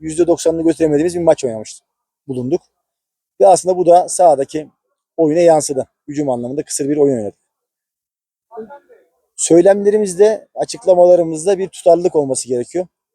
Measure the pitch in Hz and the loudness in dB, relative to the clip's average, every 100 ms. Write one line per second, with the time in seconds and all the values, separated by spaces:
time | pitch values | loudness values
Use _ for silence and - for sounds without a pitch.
0 | 156 156 170 165 165 165 160 156 160 147 | -8 -2 0 0 -2 -2 -2 0 0 0
1 | 170 175 165 151 131 110 107 - _ _ | -2 -2 0 0 -2 -8 -12 -20 _ _
2 | _ _ - 127 123 170 _ _ _ _ | _ _ -12 -10 -6 -6 _ _ _ _
3 | _ _ _ - 196 175 180 180 170 175 | _ _ _ 0 2 2 0 0 4 2
4 | 151 - 180 135 139 156 151 _ _ _ | 2 0 2 2 -2 -8 -12 _ _ _
5 | _ - 160 160 170 156 143 131 120 _ | _ -2 0 2 4 2 0 -6 -8 _
6 | - 143 147 120 120 143 151 - 143 151 | -12 -6 -4 -4 -6 -10 -8 -6 -4 0
7 | 143 123 104 - _ _ _ _ _ _ | 0 0 -6 -12 _ _ _ _ _ _
8 | _ _ _ _ _ 233 220 285 _ _ | _ _ _ _ _ -20 -18 -20 _ _
9 | _ _ _ - - 165 180 202 202 214 | _ _ _ -8 2 4 4 2 0 0
10 | 202 175 208 214 - 120 151 156 - 180 | -2 0 0 0 -8 -10 -10 -4 0 4
11 | 180 180 160 160 165 190 190 - - 170 | 6 4 2 -4 -4 -4 -4 -2 2 2
12 | 180 160 139 127 120 123 123 170 180 _ | 2 -2 -2 -4 -4 -6 -6 -8 -10 _
13 | _ | _